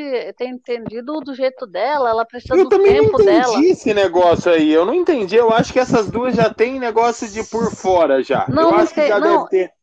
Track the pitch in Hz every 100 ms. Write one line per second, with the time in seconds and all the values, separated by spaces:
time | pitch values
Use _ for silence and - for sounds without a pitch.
0 | 294 240 185 - 254 247 - 240 208 220
1 | 240 311 262 254 262 254 233 175 240 294
2 | 240 226 226 247 - 370 370 392 392 415
3 | 440 440 392 339 254 226 339 339 269 202
4 | 190 180 175 165 180 165 156 156 190 339
5 | 349 285 180 220 233 226 247 254 254 247
6 | 202 226 247 226 220 - 233 269 240 220
7 | 233 226 226 208 214 226 185 - 190 180
8 | 151 135 - 123 95 277 330 320 320 -
9 | 294 311 320 330 - 381 359 _